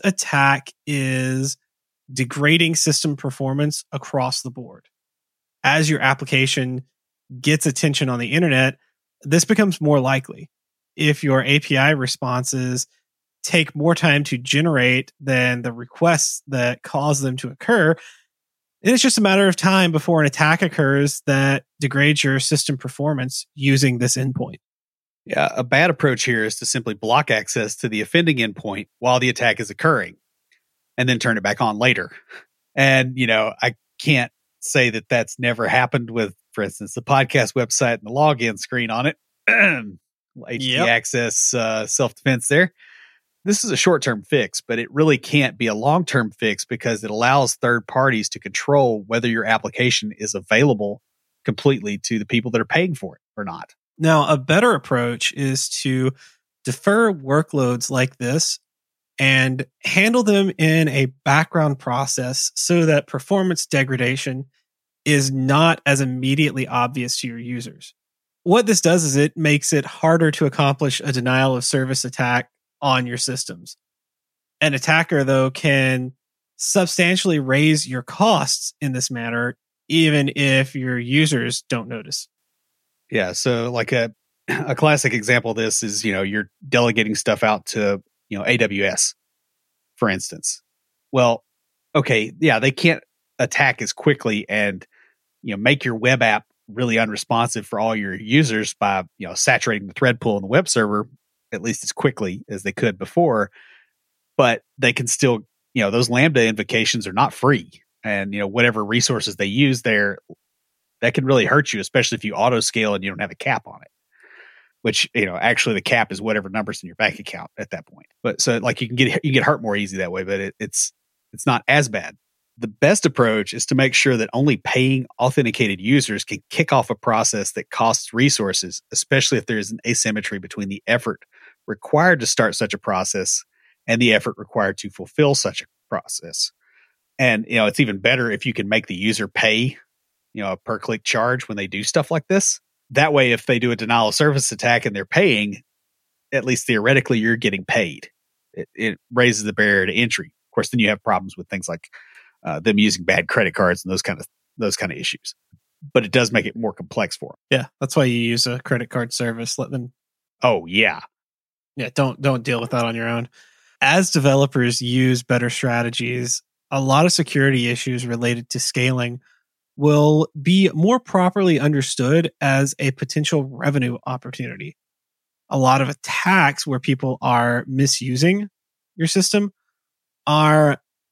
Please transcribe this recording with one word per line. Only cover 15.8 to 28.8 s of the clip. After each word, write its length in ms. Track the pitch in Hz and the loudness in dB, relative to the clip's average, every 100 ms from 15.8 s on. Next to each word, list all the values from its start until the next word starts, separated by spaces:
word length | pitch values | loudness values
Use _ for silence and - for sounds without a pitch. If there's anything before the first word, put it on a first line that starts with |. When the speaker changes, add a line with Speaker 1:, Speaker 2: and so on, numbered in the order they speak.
| 123 - 165 160 - - - | -12 0 2 2 0 -4 -6
Speaker 1:
that 340 | 131 120 120 | -2 -2 -2
cause 380 | - 147 147 139 | -6 -2 0 0
them 160 | 135 127 | -2 -4
to 100 | 123 | -8
occur, 460 | - - 233 160 160 - - _ _ _ _ _ _ | -8 0 4 4 2 -2 -20 _ _ _ _ _ _
then 120 | 196 | 2
it's 80 | 247 | 4
just 160 | 262 226 | 4 4
a 40 | |
matter 260 | 196 190 196 | 4 4 4
of 80 | 180 | 4
time 360 | 190 190 180 | 4 4 4
before 280 | 156 - 165 | 2 2 2
an 60 | 147 | 2
attack 360 | - 156 165 | 2 2 2
occurs 600 | 175 - 139 139 143 - - | 0 0 2 2 0 -2 0
that 380 | 139 139 139 - - | 2 2 0 -4 -6
degrades 440 | 143 139 143 147 | -4 2 2 2
your 160 | 139 135 | 2 0
system 360 | - 151 - 135 | 0 -2 -2 -6
performance 720 | - - 147 143 131 - - | -8 -6 -4 -2 -4 -8 -12
using 440 | 143 139 135 135 120 | -4 2 2 2 0
this 180 | 127 131 | 0 0
endpoint. 400 | 127 131 123 180 _ _ _ _ _ _ - | -2 -4 -8 -12 _ _ _ _ _ _ -6
Speaker 2:
Yeah, 220 | - 73 | 0 0
a 80 | - | 0
bad 280 | 120 135 175 | 0 2 2
approach 340 | 156 147 123 | 2 0 0
here 200 | - 113 | -2 -2
is 120 | 110 - | -2 -4
to 100 | 120 | -6
simply 280 | 127 113 | -4 -6
block 360 | 104 110 127 147 | -4 2 2 2
access 460 | 110 104 123 107 - | -2 -2 -4 -4 -4
to 120 | 120 | -4
the 120 | 107 | -4
offending 380 | 104 170 170 131 | 0 0 2 0
endpoint 500 | 113 98 107 98 | -2 -6 -10 -10